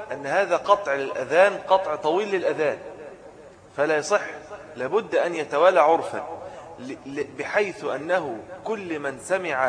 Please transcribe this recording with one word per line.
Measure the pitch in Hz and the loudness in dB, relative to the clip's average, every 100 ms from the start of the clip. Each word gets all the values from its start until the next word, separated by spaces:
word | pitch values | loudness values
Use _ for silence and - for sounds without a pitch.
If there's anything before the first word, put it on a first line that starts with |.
| - | -10
أن | 135 139 | -8 -2
هذا | 165 190 170 | 0 2 2
قطع | 185 202 151 | 4 2 2
للأذان، | 139 135 - 127 156 202 - | -2 -2 -4 2 6 6 4
قطع | - 190 180 151 | 2 2 2 -2
طويل | 156 175 214 | 0 0 0
للأذان، | 190 151 147 151 104 - - 147 - - - - - - - | 0 0 0 0 -2 -6 -14 -16 -16 -20 -20 -20 -20 -10 -2
فلا | 147 156 | 2 2
يصح، | 143 202 - - - 208 - - | 2 0 0 -12 -14 -16 -14 -8
لابد | 131 190 190 160 | 0 0 2 2
أن | 170 | 2
يتوالى | 170 147 147 180 185 | -2 -2 4 6 8
عرفا | 151 165 - 107 151 165 - - - - | 6 6 2 -6 -8 -10 -12 -14 -16 -14
ل-، | 123 139 135 | -12 -12 -10
ل-، | 139 139 127 | -8 -8 -8
بحيث | 143 196 202 - | -2 0 0 -2
أنه | 147 131 156 180 151 113 - - | -6 -4 -2 -2 -2 -8 -12 -12
كل | - 220 185 156 | -8 -6 -6 -6
من | 143 131 | -6 -8
سمع | - 185 180 135 | -4 -2 -2 0